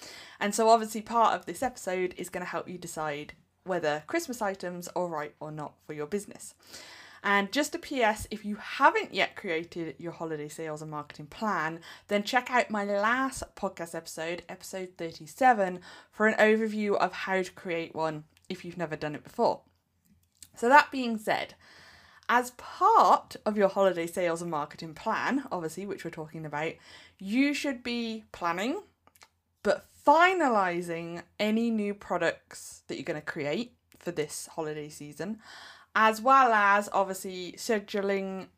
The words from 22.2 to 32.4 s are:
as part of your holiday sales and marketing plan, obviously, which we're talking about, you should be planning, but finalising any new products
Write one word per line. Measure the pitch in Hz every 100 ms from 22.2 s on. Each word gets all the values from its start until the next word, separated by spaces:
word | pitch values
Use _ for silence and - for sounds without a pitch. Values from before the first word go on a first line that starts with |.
| -
as | 240 240
part | - - - 381 453 190 170 - - -
of | 208
your | 190
holiday | 202 196 175 170
sales | 180 175 165
and | 175
marketing | 156 147 - 165
plan, | 156 220 185 143 254 269
obviously, | 185 160 160 202
which | - 165
we're |
talking | 165 156 165 156
about, | 147 160 - - - - _
you | 190 233 285
should | 285 294 254
be | 247 240 226 220 214
planning, | - 175 170 220 370 - _ _ _ - _ _ _
but | 208 - - _ -
finalising | 302 359 370 285 220 185 175 175 165 170 170 - _
any | 214 220 233
new | 220 202
products | 202 - 175 165 -